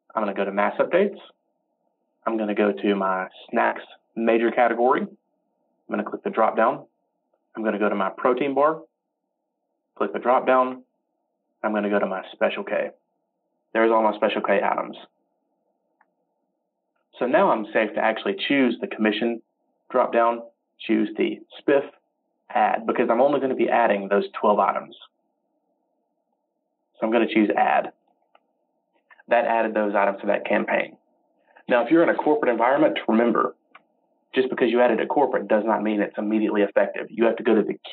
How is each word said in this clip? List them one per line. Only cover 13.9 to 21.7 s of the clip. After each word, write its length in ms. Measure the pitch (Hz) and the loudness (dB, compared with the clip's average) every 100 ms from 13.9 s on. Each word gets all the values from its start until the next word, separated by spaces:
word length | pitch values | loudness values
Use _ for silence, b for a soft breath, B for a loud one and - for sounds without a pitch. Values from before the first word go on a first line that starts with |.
all 120 | 113 | 4
my 120 | 107 107 | 2 0
Special 260 | 107 104 | -2 -2
K 200 | - 98 | 0 0
items. 320 | 104 - - - - _ _ _ _ _ _ _ _ _ _ _ _ _ _ _ _ _ _ _ _ - | 0 -2 -6 -12 -20 _ _ _ _ _ _ _ _ _ _ _ _ _ _ _ _ _ _ _ _ -8
So 60 | 127 | 0
now 260 | 151 190 | 2 4
I'm 140 | 113 104 | 2 -2
safe 200 | 123 107 - | -2 -2 0
to 80 | |
actually 320 | 110 110 104 98 - | -2 0 -4 -4 -2
choose 300 | 139 127 - | 2 2 0
the 80 | 98 | -6
commission 540 | - 107 104 117 113 - _ _ _ _ | -2 0 0 -4 -6 -12 _ _ _ _
drop 240 | 127 123 | 0 0
down, 280 | 117 117 117 - _ _ _ | 2 2 0 -8 _ _ _
choose 300 | - 110 107 - | -2 0 0 -2
the 220 | 104 104 - - | -4 -4 -12 -8
spiff, 220 | - | 0